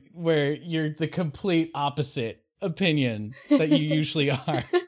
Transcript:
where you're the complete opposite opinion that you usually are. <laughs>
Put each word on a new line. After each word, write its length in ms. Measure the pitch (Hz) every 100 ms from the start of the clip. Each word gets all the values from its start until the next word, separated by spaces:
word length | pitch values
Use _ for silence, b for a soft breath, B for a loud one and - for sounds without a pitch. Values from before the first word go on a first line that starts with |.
| -
where 400 | 170 165 156 143
you're 380 | 147 170 160 156
the 140 | 147 160
complete 600 | - 170 - 202 170 165
opposite 680 | - 143 139 143 - 113 98 _ _
opinion 720 | 196 160 196 151 127 107 107 127 -
that 180 | 285 156
you 60 | -
usually 520 | 151 156 151 160 139
are. 340 | 131 - 151 -
<laughs> 60 | 359